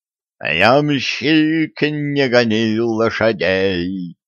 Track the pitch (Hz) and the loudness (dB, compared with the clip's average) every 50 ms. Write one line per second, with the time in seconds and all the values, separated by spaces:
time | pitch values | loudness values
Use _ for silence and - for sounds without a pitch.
0 | _ _ _ _ _ _ _ _ 53 57 78 82 95 113 131 147 151 147 147 131 | _ _ _ _ _ _ _ _ -6 -4 0 2 4 4 4 4 2 2 0 -2
1 | 110 - - - 110 147 160 156 156 156 160 160 156 151 - - 147 151 151 151 | -2 -4 -6 -4 -2 2 2 2 2 2 0 -2 -2 -4 -2 -2 -2 -2 -2 -4
2 | 147 143 143 143 139 127 117 120 120 113 107 110 113 110 110 110 117 117 110 110 | -4 -4 -2 0 0 2 4 2 4 4 2 2 0 0 0 0 0 -2 0 0
3 | 113 110 - - 110 113 110 92 82 92 95 95 95 98 95 87 87 90 95 95 | 0 -2 0 0 0 0 0 0 0 0 0 0 0 0 0 -2 -2 -4 -6 -6
4 | 90 85 85 - _ | -8 -10 -14 -18 _